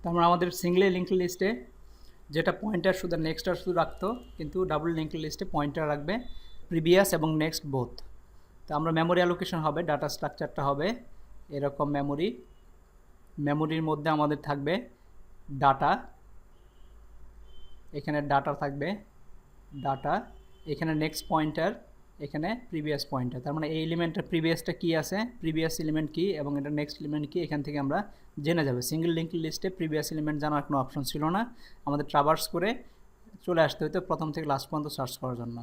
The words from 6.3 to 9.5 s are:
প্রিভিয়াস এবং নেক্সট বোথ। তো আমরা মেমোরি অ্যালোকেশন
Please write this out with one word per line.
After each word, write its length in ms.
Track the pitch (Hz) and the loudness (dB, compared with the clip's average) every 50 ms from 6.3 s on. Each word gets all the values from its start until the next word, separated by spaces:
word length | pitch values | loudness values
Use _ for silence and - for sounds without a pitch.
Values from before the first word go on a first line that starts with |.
| - - - - - - - - | -8 -8 -10 -12 -12 -12 -8 -2
প্রিভিয়াস 400 | 175 165 156 170 175 185 196 190 - | 0 2 6 8 8 8 8 6 4
এবং 120 | 160 151 160 160 156 151 | 2 2 2 2 2 2
নেক্সট 200 | 160 156 - - 143 135 | 0 -2 -4 -6 -2 -2
বোথ। 200 | 131 120 117 - - - - - - - - - - - - - - - | -2 -2 -2 -6 -12 -12 -14 -14 -16 -18 -20 -20 -20 -20 -20 -20 -20 -10
তো 40 | - 151 | -4 -2
আমরা 160 | 147 160 165 | 0 2 2
মেমোরি 280 | 160 160 160 170 175 175 180 | 4 4 4 4 6 6 6
অ্যালোকেশন 360 | 175 175 175 185 - | 4 4 0 -2 -2